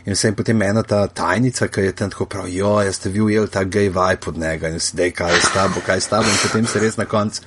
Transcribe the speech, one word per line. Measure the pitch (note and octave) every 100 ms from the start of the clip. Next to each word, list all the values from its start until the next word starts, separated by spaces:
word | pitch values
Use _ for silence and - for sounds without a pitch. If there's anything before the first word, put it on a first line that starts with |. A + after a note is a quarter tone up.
In | -
vse, | G2 A2+
in | G#2
potem | A2 A2+
ena | G2 A2
ta | G#2 G#2 G2
tajnica, | - F2 F#2+ B2+ - G#2
ki | -
je | G2
tam | - G2+
tako | - F#2+
prav, | G2 F#2
"Jo, | F2+ G2+ G#2
jaz | G2+ F#2
ste | G2+
vi | G2
ujeli | G#2+ G#2+ G2+
ta | G2+ F#2+
gay | G2+ G2+
vibe | F2+ F#2 F#2+ -
od | D#2+
njega," | D#2+ D#2+ D#2+
in | E2
vsi, | - F2
"Dej, | F2+
kaj | - F2
je | F2
s | -
tabo, | G2 F#2+ F#2
kaj | - F#2+
je |
s | -
tabo?" | G#2 A2
In | G2+
potem | G#2 A2 A#2
se | G#2+
res | A2 A2
na | G2+
koncu, | A2 G#2+ -